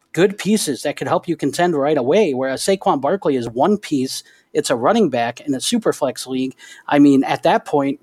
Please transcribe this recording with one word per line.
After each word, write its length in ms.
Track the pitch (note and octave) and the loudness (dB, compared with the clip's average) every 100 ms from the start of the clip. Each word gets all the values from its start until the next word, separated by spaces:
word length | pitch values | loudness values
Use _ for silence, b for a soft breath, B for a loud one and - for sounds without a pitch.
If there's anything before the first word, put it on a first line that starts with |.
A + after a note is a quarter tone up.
| _ | _
good 260 | D#3 G3+ G3 | 0 0 0
pieces 440 | F#3 G#3+ - A#2+ | 0 0 0 -4
that 140 | D3 - | -6 -6
could 120 | C3 | -2
help 180 | E3+ F3 | -2 -2
you 80 | D3+ | -2
contend 380 | C#3+ B2+ F3 | -2 0 0
right 240 | D3+ C#3 D3 | 0 0 0
away, 340 | B2 F#3+ F#3+ | 2 2 2
whereas 300 | B2+ C3 C3 | 0 -4 -4
Saquon 400 | - G3 G3+ F#3 | -2 0 0 0
Barkley 340 | C#3 G3 E3 C3 | 0 -2 0 -2
is 140 | A#2 | -2
one 260 | A#2 D#3+ G#3 | 0 2 0
piece. 460 | - C#3+ C3 - b b b | -2 -2 -2 -6 b b b
It's 160 | D#3 - | -4 -2
a 80 | B2+ | 0
running 320 | C3+ A3+ F3 | 2 2 2
back 320 | A#2+ A#2 B2 | 0 -4 -6
in 140 | D3 | -6
a 60 | B2+ | -4
super 320 | - A#3+ F3 | -2 -2 -2
flex 320 | - C#3 - B2+ | -2 -4 -6 -8
league. 280 | C3 C3 - B B - | -4 -6 -8 B B -2
I 120 | C#3+ | 4
mean, 260 | C#3+ C3+ | 6 6
at 180 | D3 D3 | 2 0
that 200 | E3 A3 | 2 0
point, 340 | - C#3+ C#3 C#3 | 0 -2 -2 -4